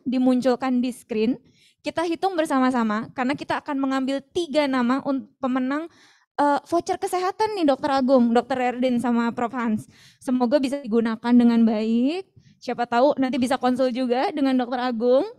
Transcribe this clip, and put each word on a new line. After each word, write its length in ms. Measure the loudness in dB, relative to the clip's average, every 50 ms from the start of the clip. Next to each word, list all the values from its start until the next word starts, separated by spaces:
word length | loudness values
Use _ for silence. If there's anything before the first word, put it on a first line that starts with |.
dimunculkan 800 | -6 -4 -2 0 2 2 2 2 2 0 0 0 0 -2 -2 -2
di 80 | -2 -2
screen. 480 | -6 -8 -10 -6 -4 -2 0 -2 -2 -4 _ _ _ _ _ _ _ _ -10
Kita 160 | -8 -4 -4
hitung 320 | -4 -4 -2 -2 -2 -2 0
bersama-sama, 800 | 0 0 0 2 2 2 2 2 0 0 0 -2 -4 -6 -6 -6
karena 240 | -4 -4 -4 -4 -4
kita 240 | -4 -6 -6 -6
akan 160 | -6 -6 -4 -2
mengambil 400 | -2 -2 -2 -2 -2 -2 -4 -4 -6 _ -6
tiga 320 | -4 -4 -2 0 0 0
nama 320 | 2 2 0 2 0 0 0 -2
untuk 240 | -2 -4 -4 -6 -10 _ _
pemenang, 480 | -4 -4 -2 -2 -2 -2 -4 -4 -6 -8 _ _ _ _ _ _ _ _ _ 0
eh, 180 | 0 2 0 0 -2
voucher 320 | -2 -2 -2 -2 -2 -6 -6
kesehatan 560 | -4 -4 -4 -2 -2 -2 -2 -2 -2 -2 -2
nih, 160 | 0 2 2
Dokter 240 | 2 2 0 -2 0
Agung, 400 | 0 2 4 4 4 4 4 4
Dokter 240 | 2 0 0 -2 -2
Erdin, 400 | -2 -2 -2 0 0 0 0 0
sama 320 | 0 0 0 0 0 0
Prof 240 | -2 -4 -4 -4 -4
Hans. 320 | -4 -4 -2 -2 -4 -4 -8 _ _ -20 -20 _ _
Semoga 400 | -6 -2 -2 0 2 2 2 2
bisa 240 | 0 0 -4 -4
digunakan 520 | -4 -2 0 0 0 0 -2 -4 0 4 4 6
dengan 240 | 6 6 4 4
baik. 720 | 4 4 2 0 -2 0 0 0 0 0 -2 -4 -8 _ _ _ _ _ -20 _ -8
Siapa 240 | -8 -6 -6 -4 -2
tahu 320 | 2 4 4 4 4 2
nanti 160 | 0 -2 0
bisa 240 | -2 0 0 0 0
konsul 320 | 0 0 0 2 0 0
juga 400 | 0 -2 -2 0 0 0 -2 -2
dengan 240 | -2 -2 0 0 0
Dokter 240 | 0 -2 -2 -4 -4
Agung, 480 | -4 -4 -2 0 2 2 4 2 2 0 -6